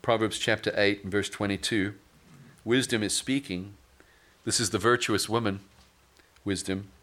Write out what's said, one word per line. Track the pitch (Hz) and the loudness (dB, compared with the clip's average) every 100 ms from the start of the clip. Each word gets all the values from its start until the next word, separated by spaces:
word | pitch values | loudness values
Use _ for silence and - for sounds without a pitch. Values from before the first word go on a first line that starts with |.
Proverbs | - 110 107 - | 2 4 2 0
chapter | 120 107 107 107 | 0 0 0 2
eight | 101 104 | 2 2
and | 95 | -2
verse | 101 92 | -2 -2
twenty-two, | - 101 98 - 110 98 107 _ _ - - - - | -4 -2 -2 -2 0 -2 -4 _ _ -20 -20 -20 -8
wisdom | 107 131 117 117 | 0 2 2 0
is | 101 | 0
speaking. | - - 139 139 90 101 104 _ _ _ _ _ _ 113 | -2 -2 -4 -4 -8 -10 -16 _ _ _ _ _ _ -4
This | - | -2
is | 107 | 0
the | 107 | 2
virtuous | 120 123 - 101 - | 2 2 2 0 0
woman, | 117 107 98 - _ - _ _ _ _ _ 101 | 0 0 -4 -10 _ -20 _ _ _ _ _ -4
wisdom. | 92 - 95 101 - | -4 -2 -6 -6 -18